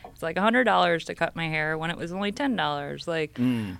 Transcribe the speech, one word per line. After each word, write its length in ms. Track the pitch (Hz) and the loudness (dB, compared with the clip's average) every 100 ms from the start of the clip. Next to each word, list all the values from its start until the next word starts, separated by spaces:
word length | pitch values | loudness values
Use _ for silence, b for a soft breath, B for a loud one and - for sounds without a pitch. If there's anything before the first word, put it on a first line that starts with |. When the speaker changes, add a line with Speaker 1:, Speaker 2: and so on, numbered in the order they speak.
| B | B
Speaker 1:
it's, 160 | - | -8
like, 140 | 160 170 | -4 2
a 40 | |
hundred 240 | 208 240 | 4 4
dollars 400 | 226 185 175 165 - | 6 6 4 2 -2
to 80 | |
cut 220 | 175 160 165 | -2 -2 -2
my 100 | 165 | -2
hair 280 | 156 156 160 | 0 0 -2
when 140 | 160 | -4
it 60 | 170 | -4
was 120 | 165 | -6
only 200 | 185 202 | -4 -4
ten 240 | 208 277 202 | -2 -2 0
dollars. 500 | 151 143 143 143 170 | 0 -2 -4 -6 -4
Like, 280 | 165 151 | -2 -2
Speaker 2:
Mm. 440 | - 123 120 104 | 0 0 0 -2